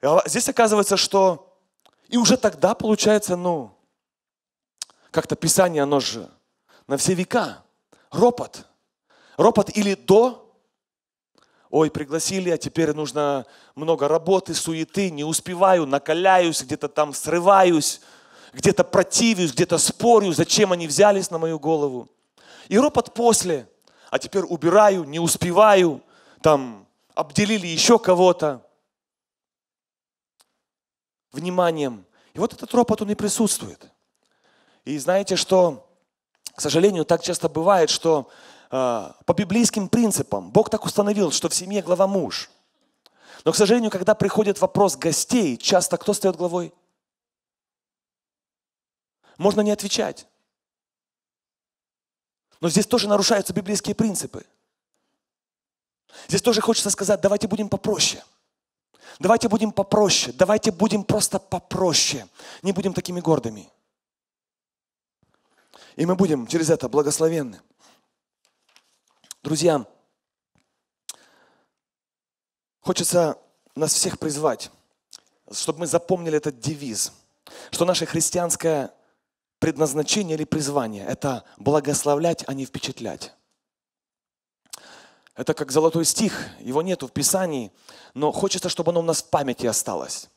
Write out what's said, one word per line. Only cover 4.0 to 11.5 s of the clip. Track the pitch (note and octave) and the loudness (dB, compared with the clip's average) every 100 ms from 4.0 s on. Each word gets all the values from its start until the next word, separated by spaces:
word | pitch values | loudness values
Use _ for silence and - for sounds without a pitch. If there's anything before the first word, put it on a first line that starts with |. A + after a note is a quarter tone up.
| _ _ _ _ _ _ _ _ - _ _ | _ _ _ _ _ _ _ _ -18 _ _
как-то | - - D3 | -6 -4 -4
Писание, | D#3+ - F#3 D#3+ | -2 2 2 2
оно | C#3 C#3+ | 0 0
же | B2+ A2+ E2+ _ _ _ _ _ _ | -2 -8 -14 _ _ _ _ _ _
на | C3+ | -4
все | - | -2
века. | F3+ F3+ A#3+ E3+ G#2 _ _ _ _ _ | -2 0 -2 -2 -10 _ _ _ _ _
Ропот. | - A3 - B2+ - - _ _ _ _ _ _ - | 4 4 4 -8 -12 -20 _ _ _ _ _ _ 4
Ропот | F3+ A3+ G3 - | 4 6 0 0
или | G3+ F#3+ | -2 -2
до. | - G3 B3 A#3 - _ _ _ _ _ _ _ _ _ _ | 4 6 6 -2 -20 _ _ _ _ _ _ _ _ _ _